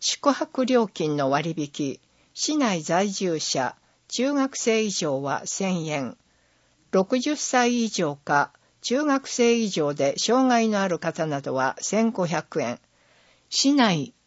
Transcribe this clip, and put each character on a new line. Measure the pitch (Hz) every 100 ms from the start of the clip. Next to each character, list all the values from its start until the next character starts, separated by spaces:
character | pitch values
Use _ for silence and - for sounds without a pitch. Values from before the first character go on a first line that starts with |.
宿 | - - 285
泊 | 269 311 -
料 | 247 247 214
金 | - 156 147
の | 135
割 | 143 160 160
引、 | 143 - 143 - _ _ _
市 | - - 302
内 | 247 175
在 | 151 170 202
住 | 196 185 156
者、 | - 147 123 - _ _ -
中 | - 262
学 | 285 269 -
生 | 240 220
以 | 214
上 | 185 160 135
は | 139 135 -
千 | - 190 180 160
円。 | 147 123 - _ _ _ _ _ _ _
六 | 190 190 254
十 | 285 294
歳 | - 254 240 240
以 | 226
上 | - 160 143
か、 | - 147 139 _ _ _
中 | - 247
学 | 302 269 269
生 | - 233 233
以 | 220
上 | 185 147
で | 143 139 -
障 | - 247 262
害 | 233 226
の | 208
あ | 196
る | 165
方 | 165 160 156
な | 139
ど | 139
は | 131 131 -
千 | - 208 226
五 | 220 180
百 | 165 - 165
円。 | 120 120 _ _ _ _ _ _ _
市 | - 269
内 | 285 226 165 135 -